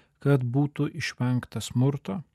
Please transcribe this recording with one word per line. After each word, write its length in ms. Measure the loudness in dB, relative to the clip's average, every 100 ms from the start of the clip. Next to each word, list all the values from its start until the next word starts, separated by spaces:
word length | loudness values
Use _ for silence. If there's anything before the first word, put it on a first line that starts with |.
| _ _
kad 200 | 2 2
būtų 440 | 2 2 0 0 -4 -4
išvengta 640 | -8 -4 -2 -2 -4 -8
smurto 580 | -4 2 2 0 -4 -8 -8